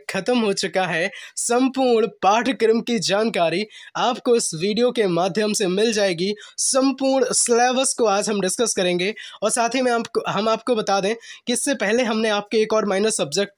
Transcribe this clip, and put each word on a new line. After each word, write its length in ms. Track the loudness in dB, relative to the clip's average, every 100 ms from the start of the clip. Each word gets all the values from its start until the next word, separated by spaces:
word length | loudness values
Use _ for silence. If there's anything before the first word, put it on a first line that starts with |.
| -6
ख़त्म 300 | -4 0 0
हो 140 | 0
चुका 320 | -2 -2 -2 -2
है। 260 | -2 -4 -6 -14 -8
संपूर्ण 720 | 0 2 2 2 2 4 2
पाठ्यक्रम 760 | 0 2 2 0 2 2 2
की 180 | 0 -2
जानकारी 680 | 0 0 0 0 0 0 -6 -10 -10 -2
आपको 400 | -2 0 2 2
इस 160 | 0
वीडियो 380 | -4 -2 0 0
के 160 | 2 0
माध्यम 460 | 2 0 0 -2
से 140 | 0 0
मिल 260 | 0 0
जाएगी। 420 | 2 0 0 -2 -4 -10 -6
संपूर्ण 680 | -2 2 2 2 0 2 2
सिलेबस 600 | 0 2 2 2 2 -2
को 120 | 0 2
आज 240 | 2 0
हम 120 | -2
डिस्कस 320 | -2 -2 -2
करेंगे 420 | 0 0 0 -2 -6 -14 -4
और 60 | -2
साथ 200 | 0 0 0
ही 60 |
में 100 | 0
आपको, 300 | 0 -2 -4 -2
हम 200 | -2 0
आपको 260 | 0 0 0
बता 240 | 0 0
दें 160 | 0 -4 -10 -10 -6
कि 60 |
इससे 200 | -2 -2
पहले 300 | 0 0 0
हमने 260 | 0 0 0
आपके 280 | -2 0 0
एक 160 | 2
और 120 | 0 0
माइनर 240 | 0 0
सब्जेक्ट 440 | -2 -2 -2 -4